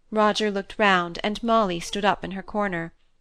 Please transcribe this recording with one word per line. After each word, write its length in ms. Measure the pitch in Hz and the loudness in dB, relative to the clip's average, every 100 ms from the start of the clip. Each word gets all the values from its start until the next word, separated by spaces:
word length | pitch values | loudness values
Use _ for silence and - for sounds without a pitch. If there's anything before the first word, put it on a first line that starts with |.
| _ | _
Roger 360 | 214 214 202 214 | 2 2 2 0
looked 300 | 196 196 - | -2 -6 0
round, 400 | 208 185 175 170 | 4 4 2 -4
and 180 | 208 208 | -4 -4
Molly 380 | 226 226 202 175 | 2 2 2 -2
stood 240 | - 202 | -6 -2
up 180 | 202 175 | 0 0
in 80 | 185 | -4
her 140 | 190 | -10
corner, 480 | 180 214 202 175 165 - _ _ | -8 -4 -2 -4 -6 -12 _ _